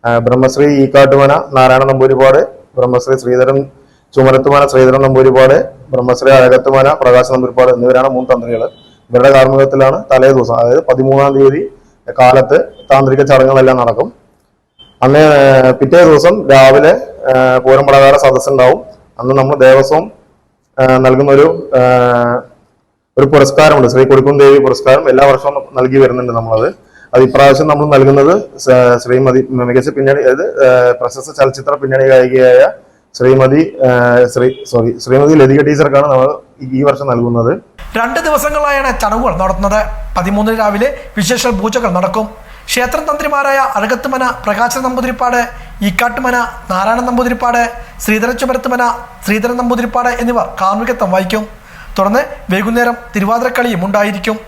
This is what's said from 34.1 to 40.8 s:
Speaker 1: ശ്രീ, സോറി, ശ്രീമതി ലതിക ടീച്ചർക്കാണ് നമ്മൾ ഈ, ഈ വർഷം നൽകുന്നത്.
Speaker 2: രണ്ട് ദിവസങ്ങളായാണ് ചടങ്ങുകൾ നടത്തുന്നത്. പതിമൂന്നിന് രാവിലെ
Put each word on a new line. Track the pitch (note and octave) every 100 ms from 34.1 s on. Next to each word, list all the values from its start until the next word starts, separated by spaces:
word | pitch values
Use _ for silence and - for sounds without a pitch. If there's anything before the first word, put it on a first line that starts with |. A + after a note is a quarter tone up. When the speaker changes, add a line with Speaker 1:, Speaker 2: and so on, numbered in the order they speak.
| A#2+ B2
Speaker 1:
ശ്രീ, | B2+ B2+ C3
സോറി, | - A#2+ A#2 -
ശ്രീമതി | B2 C3 C#3+
ലതിക | D#3 C3 C#3
ടീച്ചർക്കാണ് | C#3+ D3 D3 C#3 D3
നമ്മൾ | C3 C3+ C#3+ _ _
ഈ, | C3 C3
ഈ |
വർഷം | C#3+ B2+ C#3
നൽകുന്നത്. | A#2+ A#2+ A#2 A#2 G3+ _ - - A3
Speaker 2:
രണ്ട് | A#3 E4
ദിവസങ്ങളായാണ് | D#4+ D4+ D4 D4 D4 C#4 C4 -
ചടങ്ങുകൾ | G#3+ A3+ B3 E3+
നടത്തുന്നത്. | F#3+ F3+ G3+ G#3+ G#3+ - - F3+
പതിമൂന്നിന് | F3+ G3+ G#3 A3
രാവിലെ | G#3 G3+